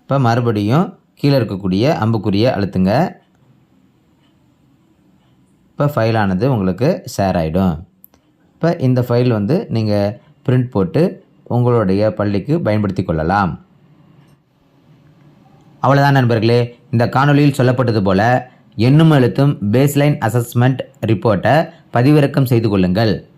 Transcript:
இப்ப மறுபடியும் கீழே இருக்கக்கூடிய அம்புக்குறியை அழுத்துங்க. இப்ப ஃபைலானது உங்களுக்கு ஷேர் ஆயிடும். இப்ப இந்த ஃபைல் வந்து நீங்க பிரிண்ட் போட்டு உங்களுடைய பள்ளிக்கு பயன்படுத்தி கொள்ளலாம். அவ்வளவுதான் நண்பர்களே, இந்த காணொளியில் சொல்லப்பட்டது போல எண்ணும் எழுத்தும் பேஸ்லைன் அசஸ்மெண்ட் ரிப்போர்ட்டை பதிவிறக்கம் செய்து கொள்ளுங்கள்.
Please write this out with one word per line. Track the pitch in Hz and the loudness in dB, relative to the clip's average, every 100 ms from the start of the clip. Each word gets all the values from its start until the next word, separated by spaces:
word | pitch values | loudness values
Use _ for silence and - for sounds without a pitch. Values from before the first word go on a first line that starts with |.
இப்ப | _ 135 | _ 0
மறுபடியும் | 123 117 120 107 101 139 214 - _ | 0 0 0 -2 0 0 0 -6 _
கீழே | _ 143 139 | _ 0 0
இருக்கக்கூடிய | 104 98 95 92 131 165 | -2 -6 -2 0 0 0
அம்புக்குறியை | 110 113 107 98 123 | -2 -2 -2 0 0
அழுத்துங்க. | 165 196 95 92 117 185 - _ _ _ _ _ _ _ _ _ _ _ _ _ _ _ _ _ _ _ _ _ _ _ _ _ | -2 -4 0 0 0 -2 -6 _ _ _ _ _ _ _ _ _ _ _ _ _ _ _ _ _ _ _ _ _ _ _ _ _
இப்ப | - 147 | -4 -2
ஃபைலானது | 135 113 113 101 92 123 | 0 0 0 0 0 0
உங்களுக்கு | 123 92 87 139 196 - - | 0 -2 -2 -2 -2 -6 -4
ஷேர் | 98 | -2
ஆயிடும். | 90 80 85 95 78 - _ _ _ _ _ _ | -2 -2 -2 -2 -4 -12 _ _ _ _ _ _
இப்ப | _ 165 165 | _ -4 -2
இந்த | 127 127 | 0 0
ஃபைல் | 123 120 123 | 0 0 0
வந்து | 110 101 170 233 | 0 0 -2 -2
நீங்க | 113 107 104 101 104 _ _ - | -4 -2 -2 -2 -6 _ _ -2
பிரிண்ட் | 127 123 | -2 0
போட்டு | 101 90 135 175 - _ _ | -2 -2 0 -2 -4 _ _
உங்களுடைய | - 120 120 120 98 98 107 | -6 -2 0 0 0 0 -2
பள்ளிக்கு | 107 101 101 95 139 | -2 -4 -4 -4 -4
பயன்படுத்தி | 107 107 104 90 | -2 -2 -2 -4
கொள்ளலாம். | 90 80 78 101 92 - _ _ _ _ _ _ _ _ _ _ _ _ _ _ _ _ - _ _ _ _ - | -4 -4 -2 -2 -2 -4 _ _ _ _ _ _ _ _ _ _ _ _ _ _ _ _ -20 _ _ _ _ -4
அவ்வளவுதான் | 127 139 139 139 | 0 2 4 2
நண்பர்களே, | 123 117 110 120 120 - _ | 2 0 2 2 0 -8 _
இந்த | 117 123 | -2 0
காணொளியில் | 135 143 143 147 131 | 0 2 4 2 2
சொல்லப்பட்டது | 127 127 117 110 | 0 2 0 0
போல | 98 95 113 123 - _ _ - | 0 2 2 0 -2 _ _ -2
எண்ணும் | 117 147 160 | 2 4 6
எழுத்தும் | 147 123 - 139 143 101 | 4 2 2 -2 0 -2
பேஸ்லைன் | 120 135 139 143 143 | 0 2 2 0 0
அசஸ்மெண்ட் | 117 120 117 120 127 127 - _ 104 | -2 -2 -2 0 0 0 -8 _ -2
ரிப்போர்ட்டை | 104 117 98 104 143 175 - _ | 0 0 0 2 0 0 -10 _
பதிவிறக்கம் | 120 127 151 139 139 | 0 2 4 2 0
செய்து | 127 120 110 | 0 0 0
கொள்ளுங்கள். | 101 90 92 113 80 - | 0 0 0 0 -2 -8